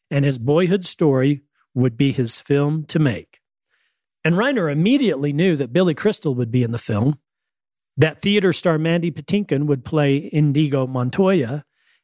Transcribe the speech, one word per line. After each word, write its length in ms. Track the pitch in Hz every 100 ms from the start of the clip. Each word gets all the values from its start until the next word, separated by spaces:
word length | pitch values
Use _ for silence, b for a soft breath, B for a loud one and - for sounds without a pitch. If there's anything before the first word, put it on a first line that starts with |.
| -
and 140 | 143
his 140 | 139 127
boyhood 480 | 117 156 180 196 180
story 560 | - 156 131 139 143 _ _ _
would 240 | 127 127 113
be 140 | 139
his 260 | 131 117 -
film 480 | - 143 147 156 147
to 120 | 165
make. 440 | 143 90 - _ _ _ _ _ _ _ _ _
And 120 | 160 175
Reiner 360 | 254 254 160
immediately 640 | 143 190 277 233 135 147
knew 200 | 143 185 151
that 180 | 127
Billy 180 | 123 151
Crystal 420 | 151 208 202 156
would 160 | 123 117
be 120 | 123
in 80 | 117
the 80 | 117
film, 400 | - 104 127 147 _ _ _ _ _ _ _ -
that 240 | 156 -
theater 320 | 202 208 190
star 240 | 151 180 156
Mandy 320 | 160 170 165
Patinkin 560 | 151 - 208 202 139 147
would 180 | 135
play 460 | - 156 143 139 -
Inigo 540 | 156 147 139 151 135 131
Montoya, 800 | 131 123 - 190 190 113 147 - _ _ _